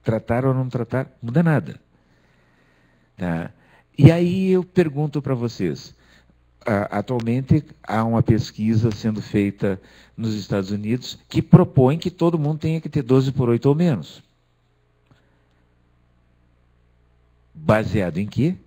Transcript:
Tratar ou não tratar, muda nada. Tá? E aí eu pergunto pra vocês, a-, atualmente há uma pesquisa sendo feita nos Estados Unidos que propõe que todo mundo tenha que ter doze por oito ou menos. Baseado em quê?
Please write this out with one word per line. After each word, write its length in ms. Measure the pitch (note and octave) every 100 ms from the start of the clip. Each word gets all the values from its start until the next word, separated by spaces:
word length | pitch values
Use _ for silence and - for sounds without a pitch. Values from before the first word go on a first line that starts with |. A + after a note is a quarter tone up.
Tratar 420 | - A2 - A#2
ou 80 | C3
não 160 | C3 B2+
tratar, 420 | B2 A#2 B2+ C3+ _
muda 200 | A#2 C3+
nada. 380 | E3 C#3 D#2 - _ _ _ _ _ _ _ _ _ _ _ _ _ -
Tá? 340 | F2 E2 - _ _ _ _ -
E 160 | C#3
aí 380 | E3 F3 F#3+ F#3+
eu 120 | F#3
pergunto 600 | E3+ - D#3+ C#3 D3+ D3+
pra 120 | C3
vocês, 600 | B2+ A#2+ - F2+ C2+ - - _ _ _ _ _ _
a-, 340 | - G2+ G#2 G2+
atualmente 640 | - B2 A2+ B2 C3 D#3 - -
há 220 | - A2
uma 180 | A2+ A2+
pesquisa 680 | - A2 - - G#2+ A2+ A2+
sendo 280 | G#2 A2+ G#2+
feita 600 | - G#2+ G2+ - G#2 F#2+ - - _ -
nos 180 | A2+
Estados 360 | G#2+ F#2+ G#2 F#2+
Unidos 480 | G#2 G#2+ B2 - - _
que 140 | -
propõe 560 | - F3 F3 - B2+ E3
que 140 | F3+
todo 260 | - E3+ E3
mundo 200 | D3 D#3
tenha 220 | D#3+ D#3+
que 80 | D#3
ter 140 | D3+
doze 300 | A#2+ C3 C3+
por 160 | C3 A#2+
oito 180 | A#2+ C#3
ou 80 |
menos. 480 | D3 F3 G#2+ C#2+ - _ _ _ _ _ _ _ _ _ _ _ _ _ _ _ _ _ _ _ _ _ _ _ _ _ _ _ _ _ _ _ _ _
Baseado 680 | - D#2+ A2 G#2 G#2 F2+ E2
em 80 | G2+
quê? 300 | A2+ D3 F#3